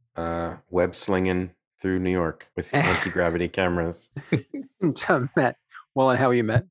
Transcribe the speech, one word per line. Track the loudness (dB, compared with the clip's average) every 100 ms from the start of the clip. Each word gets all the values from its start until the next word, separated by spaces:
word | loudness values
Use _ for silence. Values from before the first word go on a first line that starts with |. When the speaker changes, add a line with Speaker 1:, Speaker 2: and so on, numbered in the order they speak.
| _
Speaker 1:
Uh, | -8 -4 -4 -6 -8 _
web | 0 0
slinging | -2 -2 0 2 0 -4 -10 _ _
through | -2 0
New | 0
York | 0 -2 -4 -10
with | -10 -4
Speaker 2:
<laughs> |
Speaker 1:
anti-gravity | 0 0 0 -2 0 0 0 -2
cameras. | 0 0 0 -2 -6 -14 -16 -2
Speaker 2:
<laughs> | -2 -2 -12 -14 _
And, | -2 0 0
uh, | 0 0
Matt | 0 0 -2 _ -20 -6 2
Wallin, | 2 4
how | 4
are |
you, | 2
Matt? | 2 0 -2